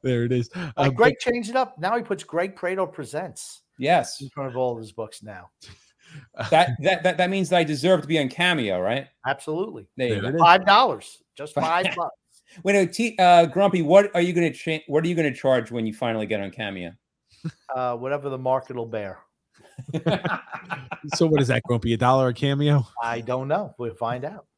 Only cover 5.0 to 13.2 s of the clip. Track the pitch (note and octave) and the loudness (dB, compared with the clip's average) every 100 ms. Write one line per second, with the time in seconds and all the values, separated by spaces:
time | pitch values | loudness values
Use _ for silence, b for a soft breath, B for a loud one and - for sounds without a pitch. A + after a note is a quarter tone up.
5 | G#2+ - G#2+ G2 G2+ _ - - _ _ | -12 -14 -18 -20 -20 _ -20 -20 _ _
6 | B D3 B - A2+ D#3+ F3 A#2+ D3+ F3+ | B -20 B -10 2 4 4 2 0 2
7 | F3+ E3 F3+ G3 F3 F3+ D#3 D3 D#3+ F3+ | 0 0 0 0 2 2 2 0 2 2
8 | C#3+ D#3+ C3 - F3+ E3 G#2+ F2+ F#2 B2+ | 2 0 0 0 0 0 0 0 0 -2
9 | C3+ _ B2+ C#3 - D#3 G#3+ C#3 F#2 - | -6 _ -6 -6 -6 -6 -6 -10 -18 -6
10 | B2 G#2 A2+ D#3+ E3+ F#3 F#3 G#3 B3+ A#2 | -2 -2 -2 4 6 6 6 4 4 -2
11 | - - _ - D3+ D3 D#3+ E3+ F#3 F3 | -12 -20 _ -16 -8 -4 -2 0 -2 -4
12 | D#3+ - _ _ B F#3 F#3 G3+ F3 - | -8 -10 _ _ B -6 0 2 2 0
13 | A#3 A3 | -4 4